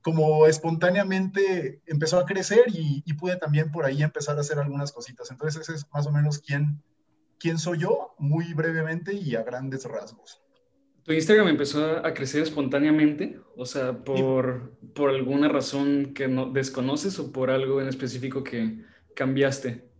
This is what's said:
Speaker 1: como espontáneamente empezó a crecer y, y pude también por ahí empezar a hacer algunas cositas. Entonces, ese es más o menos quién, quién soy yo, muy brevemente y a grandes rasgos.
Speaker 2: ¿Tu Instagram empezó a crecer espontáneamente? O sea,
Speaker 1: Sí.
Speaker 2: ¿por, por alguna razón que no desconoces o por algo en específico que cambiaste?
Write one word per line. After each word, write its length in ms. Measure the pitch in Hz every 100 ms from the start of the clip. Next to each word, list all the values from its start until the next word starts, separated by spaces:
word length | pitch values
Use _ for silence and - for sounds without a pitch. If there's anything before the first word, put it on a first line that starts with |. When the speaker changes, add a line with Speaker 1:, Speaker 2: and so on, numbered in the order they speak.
Speaker 1:
como 440 | 165 160 151 151
espontáneamente 1400 | 156 151 165 160 180 196 190 190 185 196 196 180 131 - -
empezó 320 | 147 160 180
a 60 | 180
crecer 380 | 196 180 208 247
y, 340 | 170 151 139 165
y 60 |
pude 240 | 151 180 180
también 340 | 156 147 160
por 140 | 165
ahí 180 | 139 139
empezar 340 | 156 151 143 147
a 40 |
hacer 180 | 143 147
algunas 320 | 143 139 139
cositas. 400 | 120 123 - 120
Entonces, 300 | 131 151 156
ese 100 | 156
es 140 | 160 -
más 140 | 147
o 60 | 143
menos 260 | 147 151 147
quién, 460 | - 143 147 147 _ _ _ _ _ _
quién 180 | 165 165
soy 220 | 175 170
yo, 340 | 185 - - -
muy 340 | 143 160 170
brevemente 600 | 156 160 165 156 170 175
y 180 | 202 156
a 60 | 113
grandes 420 | 117 123 135 135
rasgos. 560 | 120 110 - - - - _ _ _ _ _ _
Speaker 2:
¿Tu 120 | -
Instagram 340 | 160 156 214 190
empezó 580 | 143 143 147 156 165
a 80 | 160
crecer 300 | - 131 147
espontáneamente? 960 | 156 151 127 139 151 156 151 147 - - - -
O 80 |
sea, 280 | 127 147 127
Speaker 1:
Sí. 280 | 120 - 135
Speaker 2:
¿por, 560 | 131 131 127 123 - - -
por 160 | - 143
alguna 380 | 135 127 139 147
razón 640 | 143 127 139 143 143 135
que 140 | - 131
no 240 | 131 131
desconoces 680 | 135 131 131 131 147 196 185
o 140 | 143
por 180 | 131 131
algo 320 | 135 135 135
en 60 | 135
específico 560 | 131 131 127 131 131
que 400 | 127 120 110 110 - _ _
cambiaste? 760 | - 135 139 139 135 127 120 -